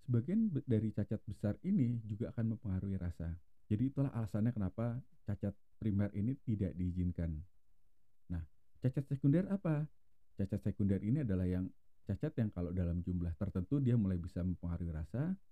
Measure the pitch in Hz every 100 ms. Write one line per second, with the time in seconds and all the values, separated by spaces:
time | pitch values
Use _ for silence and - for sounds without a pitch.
0 | - 120 127 208 226 139 - 110 107 104
1 | 101 107 - 101 104 104 175 202 120 120
2 | 107 104 113 - 113 107 101 95 98 95
3 | 87 - 82 82 - - - 107 131 139
4 | 139 - 110 110 113 120 92 - 117 117
5 | - - - 104 101 98 - - 110 98
6 | 101 101 104 135 - 104 95 85 90 87
7 | 90 85 82 78 85 - - - - -
8 | - - - 90 82 - - - 127 131
9 | 135 139 139 156 190 196 170 151 156 -
10 | - - - - 98 101 - 95 104 98
11 | 95 143 131 92 90 90 92 - - -
12 | - 98 151 - 110 - 87 90 87 85
13 | 85 90 85 82 98 95 92 143 131 120
14 | 98 92 85 - 90 87 85 85 85 78
15 | 80 113 156 190 -